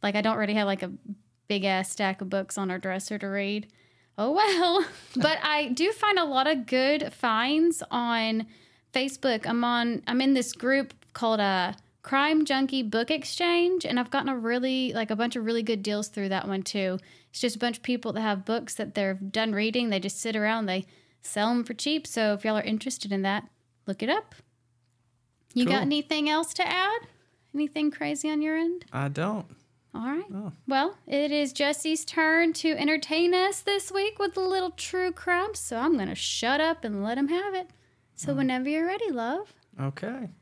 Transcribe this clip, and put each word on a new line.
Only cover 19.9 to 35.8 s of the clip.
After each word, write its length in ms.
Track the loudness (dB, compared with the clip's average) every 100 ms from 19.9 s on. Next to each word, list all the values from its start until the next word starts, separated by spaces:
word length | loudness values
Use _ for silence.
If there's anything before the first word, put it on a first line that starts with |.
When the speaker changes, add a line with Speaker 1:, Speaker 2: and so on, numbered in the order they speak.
| 0
Speaker 1:
just 200 | -2 -4
sit 160 | -4 0
around, 300 | 0 0 0
they 200 | -2 -4 -14 _ _
sell 280 | -8 0 2
'em 120 | 2
for 100 | -2
cheap. 320 | -4 -2 -2 -2
So 280 | 0 0
if 100 | 2
y'all 140 | 0 -2
are 60 |
interested 480 | 0 -2 -4 -6 -4
in 100 | 0
that, 240 | 0 -2 -4 _ _ _ -8
look 160 | -4
it 60 | 0
up. 260 | -2 -4 -18 _ _ _ _ _ _ _ _ _ _ _ 0
You 100 | 2
got 60 | 4
Speaker 2:
Cool. 60 |
Speaker 1:
anything 460 | 2 0 0 -2 2
else 240 | 0 0 -2
to 120 | -2
add? 320 | 2 0 0 -6 _ _ _ _
Anything 360 | -4 -4 0 -2
crazy 400 | 0 -4 -2 -2
on 120 | 0
your 160 | 0 0
end? 280 | 0 -2 -6
Speaker 2:
I 160 | -4 -2
don't. 380 | -2 -2 -4 -8 -16 _ _ _
Speaker 1:
All 80 | -8 -4
right. 200 | -4 -4
Speaker 2:
Oh. 200 | -8 -10 -10 -2
Speaker 1:
Well, 300 | 0 0 -4 -4
it 240 | 0 0
is 220 | 0 0
Jesse's 500 | 0 0 0 0 -2
turn 480 | -2 0 4 4 4
to 180 | 2 0 0
entertain 560 | 2 0 0 2 4
us 280 | 4 4 0
this 280 | 0 -2 0
week 300 | 0 -2 0
with 160 | -2 0
a 60 |
little 300 | 0 2 0
true 420 | -4 -4 0 0
crime. 420 | -2 0 0 0 -4
So 220 | -6
I'm 200 | -2